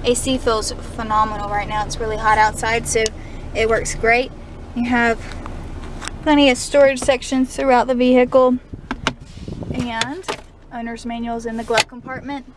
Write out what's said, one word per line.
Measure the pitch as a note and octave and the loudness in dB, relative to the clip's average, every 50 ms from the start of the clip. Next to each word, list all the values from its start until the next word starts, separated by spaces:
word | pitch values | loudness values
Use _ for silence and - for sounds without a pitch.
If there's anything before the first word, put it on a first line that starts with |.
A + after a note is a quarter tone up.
| - | 2
A | A#3+ B3 | 2 0
C | A3+ - C4 C4 | 0 0 -2 -2
feels | B3+ - B3 A3+ G#3+ G#3+ - | 0 0 0 0 0 -2 -6
phenomenal | A#3 - - - - - A3+ G#3+ G#3+ G#3+ G#3+ G#3+ G#3+ G#3 G#3 G3+ | -8 -8 -12 -12 -10 -8 -4 0 2 2 2 0 -2 -6 -6 -4
right | G3+ G#3 G3+ | -4 -4 -4
now. | G#3 G#3+ G#3+ G#3 | -4 -4 -4 -4
It's | G#3 - - | -4 -4 -4
really | A#3 A3 G#3+ | -4 -4 -4
hot | G#3+ A3 G#3+ G#3+ | 0 2 2 4
outside, | G#3+ A3 G#3+ G#3 - - A3 A3+ A#3 A#3 | 6 4 4 2 0 -2 0 0 0 -2
so | - - A3+ A3 A3 - - - - - - - - - | 0 0 2 2 2 -2 -6 -12 -12 -12 -12 -12 -8 -2
it | F#3+ A3+ | -2 2
works | A3 A3+ G3+ - - - | 2 2 0 0 -4 -6
great. | - A3+ A3+ A#3 A#3+ C4 B3+ - - - - - - - - - | 0 2 4 4 4 2 -2 -8 -16 -16 -16 -16 -16 -16 -10 -6
You | A#3+ A#3+ | -4 -2
have | A#3+ B3+ A#3+ A#3 A#3 A3+ - - - - - - - - - - - - - - - - - - - - - - | 0 2 2 2 2 0 -2 -4 -10 -10 -10 -10 -10 -10 -10 -10 -10 -10 -10 -10 -12 -12 -10 -10 -10 -10 -4 0
plenty | D4+ D4 C#4+ C#4+ C#4 | 4 6 6 6 6
of | B3 | 4
storage | B3 - - - C#4+ C#4 C4+ C4+ B3 | 2 -2 2 6 8 8 8 6 2
sections | - - C4 B3+ - - C4+ C4 B3+ B3 - | 2 0 0 0 0 -2 0 0 0 0 -2
throughout | - C4+ C4+ B3+ A#3+ A3 | 0 2 4 4 4 4
the | B3+ C4 | 2 2
vehicle, | A#3+ B3+ B3+ B3+ B3 B3 B3 - C4 B3+ B3+ B3+ B3+ - - - - - - - - - - - - - - - - - - - - - - - | 4 6 6 6 6 4 6 6 6 6 6 4 0 -4 -10 -16 -16 -10 -10 -10 -6 -6 -8 -8 -8 -18 -18 -16 -14 -12 -12 -10 -10 -8 -8 -6
and | B3 B3 A#3+ A3+ A3+ A#3 B3 D4 F#4 F#4 - - - - - - - - - | -6 -4 -4 -2 -4 -4 -4 -4 -8 -8 -8 -10 -10 -12 -20 -20 -20 -20 -14
owner's | B3+ A#3+ A#3 A#3 A#3 A3+ - | -12 -10 -8 -8 -10 -10 -8
manuals | A#3 A#3 A#3 A#3 A#3 A#3 A#3 A3+ | -8 -8 -6 -6 -6 -6 -6 -6
in | A#3 A3+ | -6 -6
the | A3+ A3+ | -6 -4
glove | - A#3 A3 - - | 0 0 0 0 -2
compartment. | B3+ A#3+ A#3 B3 C4 B3+ - C4 C#4+ C#4 B3 B3+ - | -6 -18 -12 -12 -12 -12 -10 -10 -10 -10 -12 -16 -20